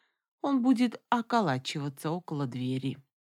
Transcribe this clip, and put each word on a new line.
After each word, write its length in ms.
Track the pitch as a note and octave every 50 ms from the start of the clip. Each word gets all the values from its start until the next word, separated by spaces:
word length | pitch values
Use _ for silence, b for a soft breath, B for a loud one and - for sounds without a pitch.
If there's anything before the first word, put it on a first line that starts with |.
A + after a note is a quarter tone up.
| b b b b b _ _ _ -
он 200 | C#4+ C#4 C4 A#3
будет 400 | B3+ C4 A3 B3 A#3+ - - - _
околачиваться 1000 | B3 A#3+ A#3 - A#3+ A#3 G#3 D#3 C3 C3 C3 - - D#3 C#3 D3 C#3 - - D#3
около 360 | E3 F3+ - - D#3 C#3+ C#3+
двери. 520 | B2 A#2 B2 B2+ B2+ C3 C3 C3 C3+ A#2 - - _ _ _